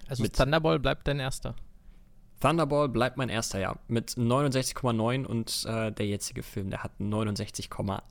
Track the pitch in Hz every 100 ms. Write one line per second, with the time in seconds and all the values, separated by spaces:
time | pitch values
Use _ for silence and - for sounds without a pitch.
0 | - 123 110 - 135 160 160 160 135 135
1 | - 143 131 - - - - - - -
2 | - - - - 135 165 147 147 147 110
3 | 127 139 127 107 - 98 95 - - 117
4 | - - 117 127 143 131 127 - 127 113
5 | 110 131 135 117 110 - - 113 110 107
6 | 107 101 - - - - 98 - 98 -
7 | 101 107 110 101 104 - - - 101 95
8 | -